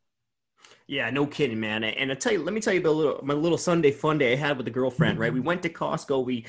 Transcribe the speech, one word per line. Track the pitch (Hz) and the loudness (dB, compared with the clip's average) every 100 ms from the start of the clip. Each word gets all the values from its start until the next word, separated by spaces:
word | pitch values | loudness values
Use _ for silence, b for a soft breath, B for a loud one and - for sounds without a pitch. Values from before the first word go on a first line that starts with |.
| _ _ _ _ _ _ b b - | _ _ _ _ _ _ b b -8
Yeah, | 139 117 | -4 -2
no | 131 147 | 0 0
kidding, | - 135 110 | 0 0 0
man. | 110 110 | -2 -2
And | 110 - 135 | -4 -2 -4
I | 131 | -2
tell | 247 | 0
you, | 202 | 0
let | 151 | -2
me | 220 | -2
tell | 220 | 0
you | 180 | 2
about | 156 | 2
a | |
little, | 156 147 - | 2 2 0
my | 139 | -2
little | 147 170 156 | 0 2 0
Sunday | 180 170 143 | 2 4 4
fun | 139 156 156 | 4 2 2
day | 123 | 2
I | 135 | 2
had | 147 131 | 0 -2
with | 120 | -2
a | |
girlfriend, | 127 131 - 110 107 | -2 0 2 0 2
right? | 117 | 0
We | 127 | 0
went | 139 180 | -2 -2
to | 170 | -4
Costco, | - 143 165 - 135 123 | -4 -4 -4 -2 -2 0
we, | 123 | -4